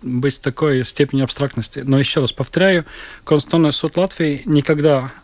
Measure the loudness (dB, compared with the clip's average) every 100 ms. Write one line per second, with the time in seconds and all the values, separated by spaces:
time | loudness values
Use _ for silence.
0 | -6 -2 -2 -2 -6 -2 0 0 -2 0
1 | 0 0 -2 -2 -4 -4 -8 -6 0 2
2 | 2 0 -2 -2 -4 2 2 2 -2 -12
3 | -18 -10 0 0 2 2 2 0 -2 -2
4 | -2 -2 -4 -4 0 0 2 2 4 2
5 | 0 -12